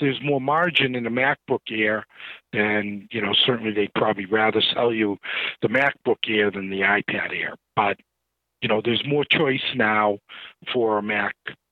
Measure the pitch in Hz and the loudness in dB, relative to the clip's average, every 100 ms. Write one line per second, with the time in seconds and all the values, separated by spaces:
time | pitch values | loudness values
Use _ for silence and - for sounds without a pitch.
0 | 147 127 143 143 131 156 175 165 135 127 | -2 0 -2 -2 0 2 2 2 0 -2
1 | 117 120 135 147 - 123 - 110 107 107 | -4 -2 -2 -2 -2 -4 -4 -2 -2 -2
2 | - - - - _ - 104 107 101 101 | -6 -16 -20 -20 _ -2 0 0 -2 -8
3 | 98 117 104 107 - 120 113 104 101 - | -10 -6 -2 2 2 0 -2 -2 -2 0
4 | 110 104 95 107 110 107 104 - 120 113 | 0 0 0 2 2 2 2 2 0 2
5 | 107 98 - - - - 110 120 139 - | 0 -2 -6 -6 -6 -2 0 2 0 0
6 | - 110 - 107 104 98 95 95 95 104 | -2 -2 0 2 2 0 -4 -2 2 0
7 | - 98 87 85 82 82 _ - 104 98 | 0 -4 -4 -6 -8 -10 _ -2 0 -2
8 | _ _ _ _ _ _ 110 110 110 120 | _ _ _ _ _ _ 0 0 2 0
9 | 139 147 139 - 151 131 - 131 110 107 | 0 0 2 2 2 0 -2 0 2 4
10 | 107 101 - - - - - 127 113 107 | 2 0 -6 -20 -20 -16 -4 0 2 2
11 | 104 104 101 - - - _ | 0 -2 -2 -6 -12 -14 _